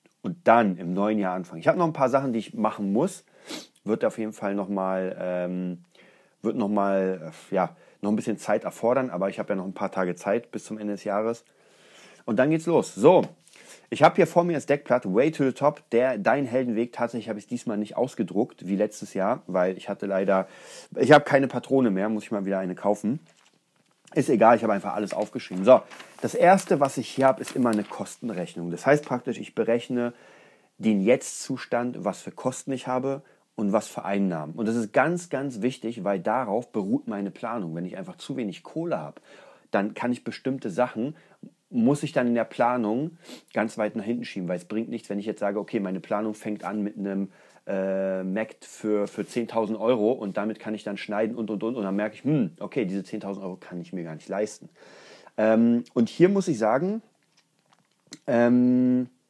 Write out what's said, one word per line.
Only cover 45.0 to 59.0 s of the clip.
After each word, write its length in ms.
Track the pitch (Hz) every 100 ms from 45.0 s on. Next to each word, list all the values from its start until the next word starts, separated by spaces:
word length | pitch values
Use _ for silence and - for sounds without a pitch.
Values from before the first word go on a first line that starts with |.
| -
wenn 80 | 101
ich 80 | 104
jetzt 140 | 101
sage, 180 | 101 101
okay, 220 | 101 113
meine 200 | 95 92
Planung 320 | - 104 110
fängt 320 | 107 110 107
an 180 | 87 107
mit 140 | 104 107
einem, 320 | 98 98 95 - - - -
äh, 560 | 98 95 95 95 95
Mac 340 | 95 98 110 -
für, 440 | - - 110 104 98
für 200 | - 98
zehntausend 520 | 123 113 113 107 110
Euro 340 | 110 123 107
und 260 | 131 104 98
damit 200 | 107 107
kann 160 | 110
ich 100 | 107
dann 120 | 107 101
schneiden 400 | - 104 110 120
und, 140 | 110
und, 120 | 104
und. 140 | 113 127
Und 60 |
dann 120 | 98 98
merke 180 | 107
ich, 100 | -
hm, 280 | 131 151 156 -
okay, 260 | 101 143 95
diese 180 | 98
zehntausend 400 | 90 107 101 98
Euro 120 | 95 92
kann 220 | - 90
ich 120 | 85
mir 120 | 92
gar 100 | 82
nicht 140 | 78 -
leisten. 420 | 95 107 - - _ - - - - - -
Ähm, 480 | 110 110 117 120 -
und 160 | 127 113
hier 220 | - 175
muss 180 | 202 185
ich 100 | 117
sagen, 440 | 107 127 185 220 - _ _ _ _ _ _ _ _ _ _ - -
ähm, 840 | 117 120 123 123 127 127 127